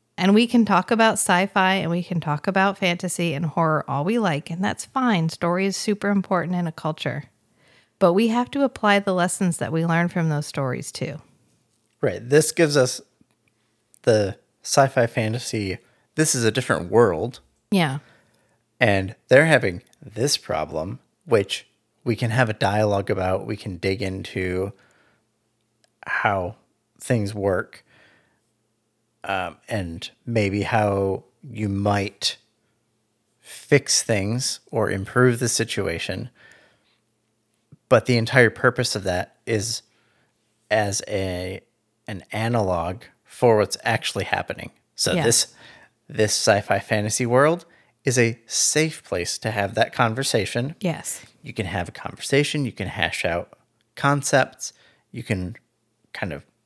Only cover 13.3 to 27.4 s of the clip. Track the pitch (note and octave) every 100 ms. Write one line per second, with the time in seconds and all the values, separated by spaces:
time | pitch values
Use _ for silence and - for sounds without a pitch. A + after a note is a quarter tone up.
13.3 | _ _ _ _ _ _ _ - G#2+ G2
14.3 | - _ _ - - C3+ C3 A#2 - A2
15.3 | A#2 - A2+ G2 F#2 _ _ _ - D#3
16.3 | C3 A2+ A#2+ - E2+ F2 A2 A2 D#2+ A#2+
17.3 | - _ _ - G3 D3+ C#3+ - _ _
18.3 | _ _ _ _ - A#2 G2+ F#2+ - -
19.3 | B2+ D#3+ C3+ G#2 F2 - _ B2+ A2 C#3+
20.3 | - - D#2 D#2 D#2+ F2 B2 _ _ -
21.3 | A2+ G2 - - _ _ _ B2 A2 A#2
22.3 | A#2+ A2+ G#2+ G2 G#2+ G#2+ G2+ G2+ G2 F#2
23.3 | F#2+ G#2+ G#2 - F2 F#2+ G2 F#2+ F#2+ F#2
24.3 | - F2+ F#2 G2 - _ _ _ _ _
25.3 | _ _ _ _ _ _ _ - - G#2+
26.3 | G2 F2+ - _ _ _ - - A#2+ G2+
27.3 | G#2+